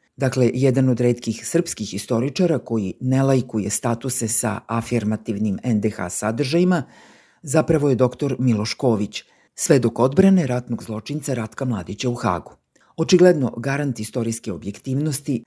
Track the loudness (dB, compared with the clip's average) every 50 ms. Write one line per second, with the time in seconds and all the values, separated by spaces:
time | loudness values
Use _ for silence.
0 | _ _ _ -2 -2 0 2 4 2 2 2 2 2 2 2 4 2 2 2 2
1 | 2 0 0 0 -2 -6 -6 -6 -6 -2 -2 0 0 -2 -4 -6 -8 -8 -6 -6
2 | -4 -2 -2 -2 -2 -2 -2 0 0 2 0 0 -2 -4 -4 -2 -2 -2 -6 -4
3 | -2 0 2 2 4 4 2 2 0 -2 -4 -4 -2 -2 -4 -2 -2 -2 -2 -2
4 | -4 -6 -4 -4 -4 -2 -2 -2 -2 -2 -4 -4 -6 -4 -4 -4 -2 -2 -2 -2
5 | 0 0 -2 -4 -4 -4 -4 -2 -2 -2 -2 -2 -2 0 0 2 0 0 -2 -4
6 | -8 -6 -6 -4 -4 -2 -2 -2 -2 0 2 2 2 2 2 0 -2 -4 -12 -20
7 | -20 -20 -20 _ _ _ _ _ -6 0 2 2 2 4 2 2 2 2 2 4
8 | 2 2 2 0 -4 -4 -2 0 2 2 2 2 0 -4 -4 0 2 2 2 2
9 | 0 -4 -6 -10 -14 _ _ _ _ _ _ -4 2 4 4 4 4 2 2 2
10 | 2 2 4 4 6 6 6 4 2 2 -2 -4 -4 -6 -8 -8 -8 -8 -10 -8
11 | -8 -8 -8 -6 -4 -4 -4 -4 -4 -6 -6 -6 -4 -4 -4 -4 -4 -8 -8 -6
12 | -4 -4 -4 -2 -2 -2 -2 -2 -4 -10 -20 _ _ _ _ _ _ _ _ -4
13 | 0 4 6 6 8 8 6 6 2 -2 -4 -4 -6 -4 -4 -2 -2 -4 -4 -4
14 | -6 -6 -4 -4 -4 -2 -4 -6 -6 -8 -10 -8 -8 -10 -10 -10 -6 -6 -4 -2
15 | -2 -2 -2 -2 -2 -2 -4 -4 -4